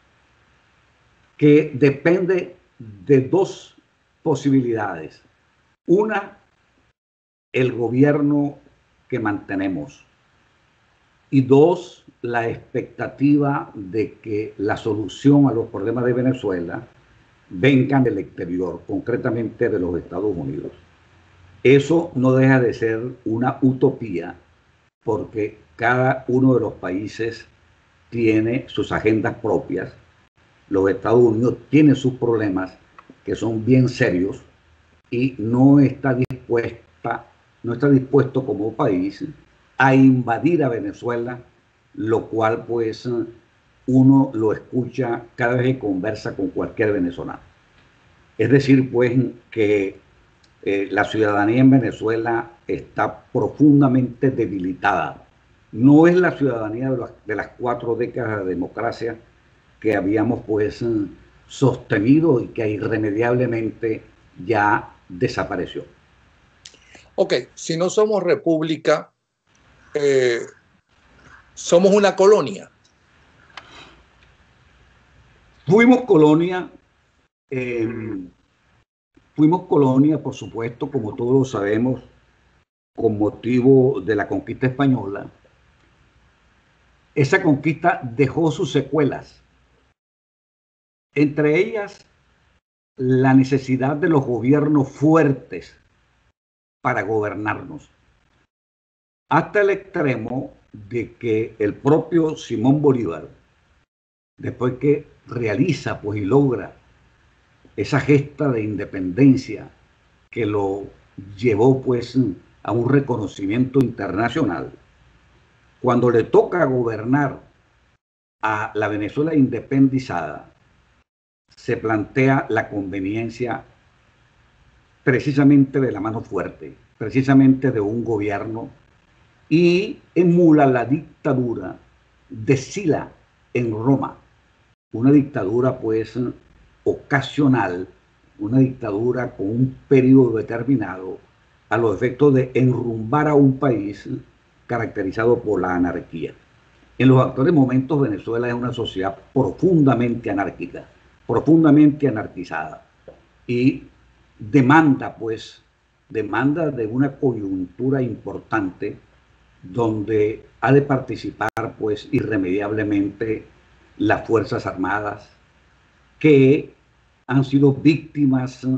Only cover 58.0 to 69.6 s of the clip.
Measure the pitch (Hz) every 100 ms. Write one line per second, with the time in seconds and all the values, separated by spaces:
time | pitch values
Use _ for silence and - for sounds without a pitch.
58 | 120 - 110 104 92 87 87 104 113 -
59 | 113 110 _ _ _ _ _ _ 110 101
60 | 92 110 110 113 - 107 104 - 117 107
61 | 92 - _ _ _ - 131 - - 110
62 | 113 151 165 123 - - 107 104 107 110
63 | 107 101 120 123 123 113 110 - 113 110
64 | - _ _ - 92 107 104 107 - _
65 | _ 90 120 - 87 92 80 71 67 _
66 | _ _ _ _ _ _ - _ _ -
67 | _ - 190 143 123 - - 165 180 214
68 | 214 208 175 139 170 160 156 151 160 156
69 | - _ _ _ _ _